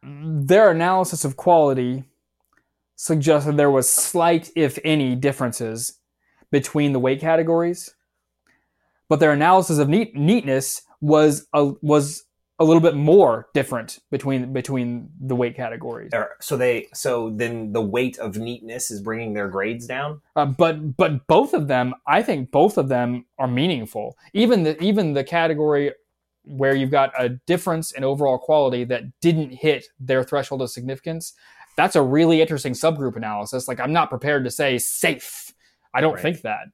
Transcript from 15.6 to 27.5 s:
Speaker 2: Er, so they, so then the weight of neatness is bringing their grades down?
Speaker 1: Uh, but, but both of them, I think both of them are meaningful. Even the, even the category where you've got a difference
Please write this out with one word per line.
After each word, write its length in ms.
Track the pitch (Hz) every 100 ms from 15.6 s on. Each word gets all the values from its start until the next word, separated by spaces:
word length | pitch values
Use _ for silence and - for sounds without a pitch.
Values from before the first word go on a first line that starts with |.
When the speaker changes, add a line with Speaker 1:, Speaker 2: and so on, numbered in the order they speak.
| 120 117 120 117 110
Speaker 2:
Er, 220 | 117 107 -
so 160 | - 135
they, 320 | 127 117 -
so 360 | - 139 120 113
then 420 | 107 117 117 107
the 100 | 110
weight 360 | 107 117 127 127
of 160 | 113 101
neatness 540 | 117 120 113 120 -
is 80 | 107
bringing 340 | 101 110 113
their 140 | 104 101
grades 400 | 95 104 120 117
down? 320 | 131 147 151 _ -
Speaker 1:
Uh, 100 | 143
but, 520 | 131 165 156 151 131
but 280 | 170 139 _
both 260 | 160 285
of 160 | 339 143
them, 240 | 127 127 123 -
I 160 | 160
think 300 | 233 165 127
both 260 | 156 190 214
of 120 | 135
them 360 | 127 120 123 - -
are 100 | 131
meaningful. 680 | 123 170 143 107 113 113 - _
Even 300 | 196 226 233
the, 180 | 156 156
even 300 | 185 208 170
the 100 | 139
category 680 | 135 170 165 151 151 147 143 - _ _ _ _
where 320 | - 135 135 139
you've 160 | 135
got 220 | 143 135 131
a 120 | 127
difference 640 | 127 -